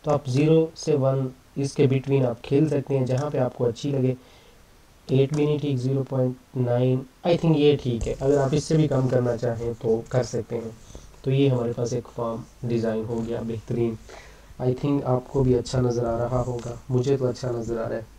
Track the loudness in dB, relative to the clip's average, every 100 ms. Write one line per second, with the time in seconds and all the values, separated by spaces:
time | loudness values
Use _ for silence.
0 | 0 -2 0 2 6 6 4 -4 0 2
1 | 2 0 -4 -8 _ -6 -4 2 2 2
2 | 2 2 2 -2 0 2 2 0 0 -2
3 | 0 0 -2 -2 -2 0 -2 -2 -4 0
4 | 0 -2 -10 -20 -20 -20 -20 -20 -20 -20
5 | 0 2 2 2 0 0 0 -2 0 -2
6 | -2 0 0 -2 -10 -4 0 2 2 0
7 | -4 _ 0 2 4 6 6 4 0 -2
8 | -4 -2 2 2 2 0 0 2 2 2
9 | 2 2 0 0 -2 -4 -6 -4 0 0
10 | 0 -2 -2 -4 -6 -8 -8 -14 -20 -20
11 | -20 -8 -2 2 4 2 -2 -2 -4 -4
12 | -8 -8 -6 -6 -12 -10 -4 -2 -2 -4
13 | -4 -6 -4 -6 -6 -8 -6 -2 -2 -4
14 | -14 -20 -20 -20 -20 -4 -2 -2 0 0
15 | 0 -2 0 0 2 2 0 0 0 0
16 | -2 -2 -2 -2 -2 -6 -8 -12 -2 0
17 | 2 0 0 -2 -6 -6 -4 -6 -4 -6
18 | -10